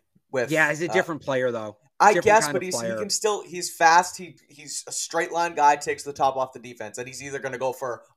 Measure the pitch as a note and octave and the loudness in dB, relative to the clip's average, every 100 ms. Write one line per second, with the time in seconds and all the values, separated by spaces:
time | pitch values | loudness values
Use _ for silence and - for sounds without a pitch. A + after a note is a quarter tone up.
0 | _ _ _ C3 A#2+ D#3 D3+ D3+ F3 F#3+ | _ _ _ -4 0 2 2 0 -2 0
1 | F3+ D3 - C3 B2+ A2+ G#2+ - _ - | -2 -4 -2 0 0 -2 -8 -14 _ 4
2 | G3 F3 G#3 G#3+ D3 C#3+ F3+ A#2+ A2+ A2 | 4 6 6 6 4 -2 -2 -4 -4 -6
3 | C#3+ - G#3+ G3+ - F3 F3 - E3 E3+ | -4 -2 -2 -4 -6 -10 -8 4 6 6
4 | F3+ - E3+ - _ C#3+ D3+ - - - | 4 -4 -16 -18 _ -20 -12 -12 -8 -8
5 | - E3 F3 E3 E3+ D#3 D3 D3 D#3+ C#3+ | -4 -4 -2 -2 -2 4 4 4 0 -6
6 | C#3+ C#3+ C#3 C3 C3 C3 A#2+ A#2+ G#2+ B2 | -6 0 0 0 -4 -8 -16 -12 -12 -10
7 | B2+ B2+ C#3 C3+ C3+ B2 C3 A#2+ C3 A#2 | -12 -12 -10 -8 -8 -4 -4 -4 -8 -10
8 | - | -12